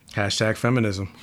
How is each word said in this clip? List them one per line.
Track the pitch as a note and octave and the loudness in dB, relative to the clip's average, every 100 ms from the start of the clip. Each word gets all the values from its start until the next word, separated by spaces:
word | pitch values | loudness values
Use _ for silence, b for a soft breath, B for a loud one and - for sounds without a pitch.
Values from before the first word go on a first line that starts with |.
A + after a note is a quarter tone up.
| - | -10
Hashtag | - G2+ - A2 | -4 -2 0 0
feminism. | G#2+ A#2+ B2+ A2 F#2+ G2 - | 2 2 2 2 -2 -6 -10